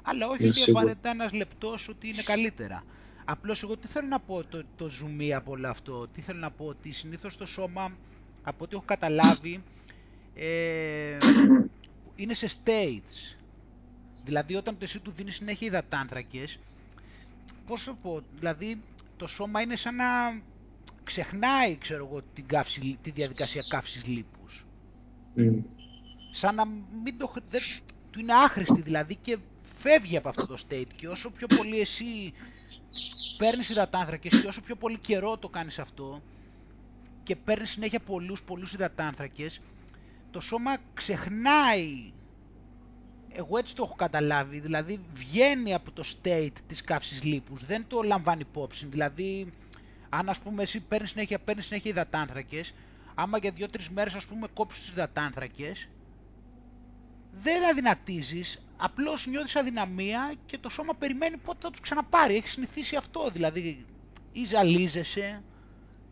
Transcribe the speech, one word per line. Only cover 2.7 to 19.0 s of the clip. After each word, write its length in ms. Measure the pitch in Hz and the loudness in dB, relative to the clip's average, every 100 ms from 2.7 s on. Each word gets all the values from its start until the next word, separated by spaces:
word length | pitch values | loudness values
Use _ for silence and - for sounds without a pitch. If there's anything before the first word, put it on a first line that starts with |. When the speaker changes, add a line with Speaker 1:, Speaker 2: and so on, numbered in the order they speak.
| 90 - - - - - | -10 -12 -20 -20 -12 -6
Speaker 1:
Απλώς 380 | 151 208 208 | -6 -4 -4
εγώ 140 | 208 220 | -4 -6
τι 100 | - | -4
θέλω 200 | 302 277 | -6 -2
να 120 | 269 | -4
πω, 240 | - 185 | -2 -6
το, 200 | 160 165 147 - | -6 -10 -12 -10
το 120 | 160 | -8
ζουμί 440 | 127 151 147 147 | -6 -8 -2 0
από 180 | 135 127 | 0 -2
όλο 160 | 135 131 | -6 -6
αυτό, 400 | 113 - 123 113 | -6 -8 -10 -10
τι 140 | 165 | -10
θέλω 180 | 175 175 | -10 -8
να 120 | 156 | -8
πω, 140 | - 151 | -8 -10
ότι 260 | 143 156 | -10 -10
συνήθως 460 | 135 156 165 202 - | -10 -10 -10 -12 -10
το 80 | 185 | -10
σώμα, 460 | - 185 185 190 185 - - - - | -6 -6 -4 -6 -8 -20 -20 -20 -12
από 200 | - - | -10 -8
ό,τι 120 | 170 196 | -8 -8
έχω 80 | - | -2
καταλάβει, 800 | 202 160 151 254 269 160 185 - - - - - - - - | 0 2 8 8 8 0 -10 -12 -20 -20 -20 -20 -20 -20 -8
ε, 840 | 160 165 165 160 156 151 147 147 277 247 285 262 - - - - - - | -4 -2 -2 -2 -4 -4 -6 4 8 10 10 10 6 -4 -20 -20 -20 -8
είναι 180 | 214 | -6
σε 140 | 233 214 | -4 -4
states. 880 | - - 220 175 107 - - - - - - - - - - - - | -2 2 2 2 -2 -10 -16 -16 -18 -20 -20 -20 -20 -20 -20 -20 -16
Δηλαδή, 320 | 135 147 147 190 | -2 -2 0 -2
όταν 180 | 220 202 | -4 -6
το 60 | |
εσύ 160 | 190 208 | -8 -8
του 120 | - | -10
δίνεις 240 | 160 196 - | -10 -10 -8
συνέχεια 320 | 208 202 226 | -6 -6 -2
υδατάνθρακες, 920 | 180 - 139 131 127 117 127 147 - - - - - - - - - - - - | -2 -2 -4 -4 -8 -10 -10 -10 -12 -18 -20 -20 -20 -20 -20 -20 -20 -20 -18 -8
πώς 160 | 233 | -8
σου 160 | 269 233 | -8 -10
πω, 200 | 185 156 - 139 | -8 -8 -10 -6
δηλαδή, 420 | 165 156 214 220 - - | -4 -4 -6 -8 -12 -20